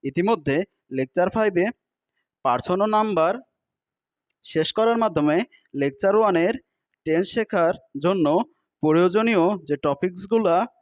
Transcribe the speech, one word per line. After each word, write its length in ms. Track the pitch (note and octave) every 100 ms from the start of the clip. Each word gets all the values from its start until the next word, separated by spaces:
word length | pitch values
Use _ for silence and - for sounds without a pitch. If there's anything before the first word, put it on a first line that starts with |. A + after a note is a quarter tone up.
ইতিমধ্যে 600 | C3+ D3 F#3+ A3 C#3+ C#3 G3 _ _
লেকচার 380 | C3 C3 - F3+
ফাইভে 360 | A3 G#3+ F3 G3 - _ _ _ _ _ _
পারসন 380 | C3+ B2 - F#3
ও 60 | G#3+
নাম্বার 480 | G#3+ G#3+ F#3 D#3+ A3+ - _ _ _ _ _ _ _ _ _
শেষ 280 | - D#3+ D#3
করার 260 | - A3+ A#3
মাধ্যমে 380 | A3+ D#3+ D3 D#3+ A#3+ _ _
লেকচার 420 | C#3+ C#3 C#3 G3 G#3
ওয়ানের 380 | A3 F3 F3 A#3+ _ _ _ _
টেন্স 240 | - D#3+ G3
শেখার 460 | A#3 A3 G3+ E3 E3 _ C#3+
জন্য 240 | E3 G3 D3+ E3 A#3+ _ _ _
প্রয়োজনীয় 640 | D3+ D#3+ F3+ F#3+ A3+ G#3+ E3+ G3+
যে 120 | D3 C#3+
টপিকসগুলা 920 | D3+ C#3 F#3 F3+ F#3+ A3+ G#3 E3+ A#3 _